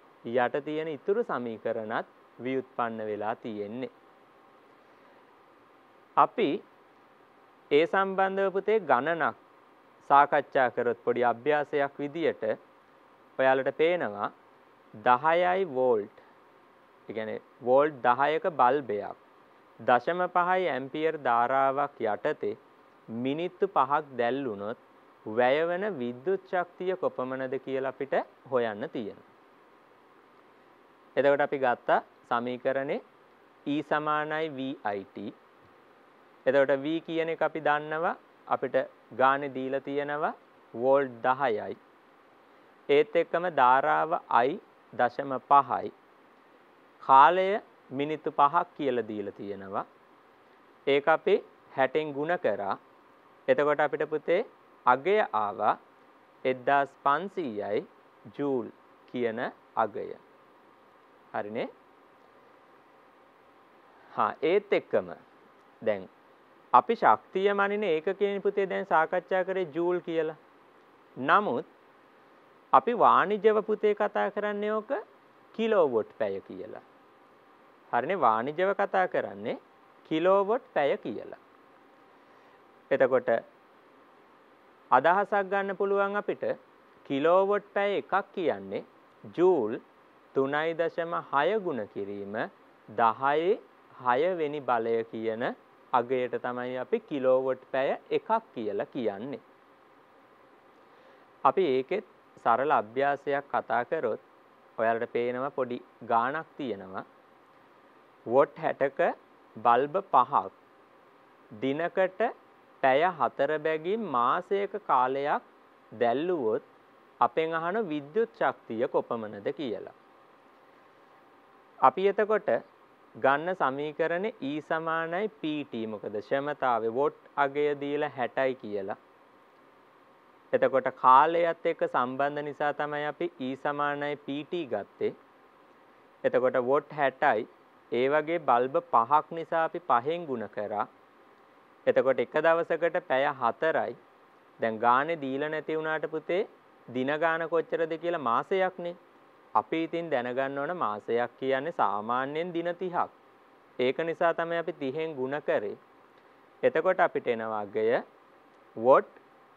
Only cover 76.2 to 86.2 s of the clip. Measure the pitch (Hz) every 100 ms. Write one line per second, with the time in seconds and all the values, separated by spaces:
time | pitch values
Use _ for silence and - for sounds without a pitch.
76.2 | 104 98 - 95 107 - - - _ _
77.2 | _ _ _ _ - _ - 123 135 190
78.2 | 123 110 127 151 190 196 196 196 180 180
79.2 | 107 101 110 233 - _ - - - 160
80.2 | 175 196 196 247 - 165 139 196 147 101
81.2 | - - - - - - _ _ - -
82.2 | - - - - - - - 135 131 127
83.2 | 113 113 - - _ - - - - -
84.2 | _ - _ _ _ - - 127 151 190
85.2 | 196 202 196 196 196 190 196 196 196 202